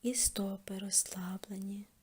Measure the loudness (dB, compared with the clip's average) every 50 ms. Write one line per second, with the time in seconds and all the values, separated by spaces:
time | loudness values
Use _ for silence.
0 | 0 0 2 4 4 4 4 2 -2 -2 -2 -6 -8 -8 -8 -6 -4 4 4 4
1 | 4 4 -2 -6 -4 -4 -4 -6 -6 -6 -8 -6 -6 -6 -6 -8 -10 _ _ _